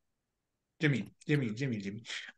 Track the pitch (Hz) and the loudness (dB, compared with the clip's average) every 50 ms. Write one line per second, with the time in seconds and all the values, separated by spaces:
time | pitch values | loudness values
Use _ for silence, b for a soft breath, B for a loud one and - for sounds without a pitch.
0 | _ _ _ _ _ _ _ _ _ _ _ _ _ _ _ - 165 147 135 110 | _ _ _ _ _ _ _ _ _ _ _ _ _ _ _ 2 4 4 4 4
1 | 95 - - - - - 151 147 127 110 104 117 143 131 117 101 98 98 101 110 | 0 -4 -10 -8 0 2 2 2 2 0 -2 -2 -2 -2 -2 -2 -4 -6 -8 -10
2 | - B B B B B B | -8 B B B B B B